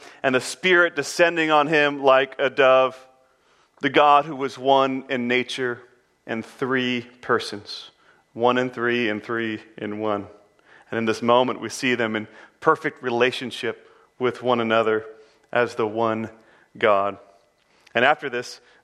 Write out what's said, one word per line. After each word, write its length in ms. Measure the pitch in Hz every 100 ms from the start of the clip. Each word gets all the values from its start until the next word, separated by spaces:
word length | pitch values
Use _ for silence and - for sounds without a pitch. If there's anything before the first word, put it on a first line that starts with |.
| - -
and 100 | 135
the 80 | 127
Spirit 540 | - - 185 175 170
descending 560 | 143 135 - 170 170 156
on 160 | 151 143
him 360 | 151 147 143
like 340 | 135 131 135 -
a 100 | 135
dove. 480 | 123 131 131 131 - - _ _ _ _ _ _ _
The 100 | 139
God 340 | 151 147 143
who 120 | 151 131
was 200 | 135 127
one 480 | 135 135 135 131 131
in 180 | 131 120
nature 560 | 127 120 - 127 117 - _ _ _
and 220 | - 117 107
three 560 | - 127 131 123 123 117 _
persons. 680 | - 113 - 104 - - - _ _ _ _
One 240 | 113 120 123
in 140 | 127
three 380 | 123 120 120 113
and 120 | 107
three 380 | 113 117 110 107 - -
in 220 | 107 104
one. 300 | 107 101 95 - _ _ _ - _
And 80 | 113
in 60 |
this 160 | 113 110
moment, 400 | 120 120 127 95
we 80 | 110
see 280 | - 131 120
them 180 | 113
in 140 | 107 107 - - _
perfect 420 | 160 151 151 -
relationship 880 | 127 120 127 - 123 - 113 - _ _ _ -
with 240 | 123 -
one 180 | 120 120
another 440 | 113 113 110 110 110 - - _ _
as 220 | 120 117
the 120 | - 107
one 440 | 110 113 110 107 - _ _ _ 98
God. 400 | 110 98 101 95 - _ _ _ _ _ _
And 120 | 117 131
after 240 | 156 139
this, 300 | 120 120 - _ _